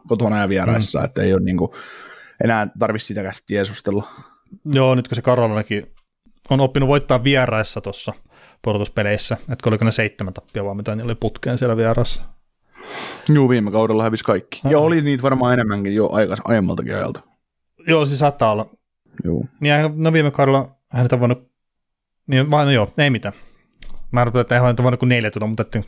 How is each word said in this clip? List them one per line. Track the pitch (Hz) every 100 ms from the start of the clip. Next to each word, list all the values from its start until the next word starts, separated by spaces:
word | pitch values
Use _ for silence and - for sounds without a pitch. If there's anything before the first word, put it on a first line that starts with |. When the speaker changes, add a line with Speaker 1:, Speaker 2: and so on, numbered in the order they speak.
| -
Speaker 1:
kotona | 113 113 107
ja | 101
vieraissa, | 95 92 110 104 -
Speaker 2:
Mm. | -
Speaker 1:
että | -
ei | 95
ole | 95
niinku, | 90 92 85 - - - - - - _
enää | 113 113 104 -
tarvitse | 110 110 -
sitäkään | 104 95
sitten | - _ 101
jeesustella. | 98 101 - 101 - - - _ _ - 151
Speaker 2:
Joo, | 135 131 127
nyt | 120
kun | 117
se |
Karolanakin | 120 123 117 107 104 104 - - _ _ _ _ -
on | 135
oppinut | 135 139 135
voittaa | 143 - 127
vieraissa | 127 139 123 110 107 -
tossa | 98 98 - - - _ - _
pudotuspeleissä, | - 104 104 - 101 104 - 113 -
että | 123 120
oliko | 110 113
ne |
seitsemän | 110 110 - 98
tappia | 92 - 110 101
vaan, | 98
mitä | 104 107
niillä | 120
oli | 113
putkeen | 113 - - 123
siellä | 127 113
vieraissa. | 113 113 117 - - - _ _ _ - - - - - -
Speaker 1:
Juu, | 151 131
viime | 123 104
kaudella | 104 110 110
hävisi | 113 110
kaikki. | - 98 - -
Ja | 135 151
Speaker 2:
Aha. | 156
Speaker 1:
oli | 165
niitä | 143 139
varmaan | 135 131 123
enemmänkin | 123 113 101 98 104
jo | 104
aikas-, | 104 101 104 -
aiemmaltakin | 113 92 85 58 101
ajalta. | 104 - - _ _ _ _ _ -
Speaker 2:
Joo, | 160 147
siis | 139
saattaa | 147 - 113
olla. | 107 110 _ _ _ _ -
Speaker 1:
Juu. | 87 82 - -
Speaker 2:
Niin, | 147
eihän, | 147 156 151
no | 160
viime | 160 147
kaudella | 139 139 139 131 _ _
hän | 123 123
on | 127
voinut, | 120 123 _ _ _ _ _ _ _ _ -
niin | 131 147
vaan, | 151 143
no |
joo, | 131 101 -
ei | 143
mitään. | 120 101 - - _ _ _ - - -
Mä | 123
rupean, | 120 123
että | 117 123
eihän | 123 117
voinut | 123 123
kuin | 127
neljä | 123 107
tulla, | 107 107
mutta | 110
että, | 110 113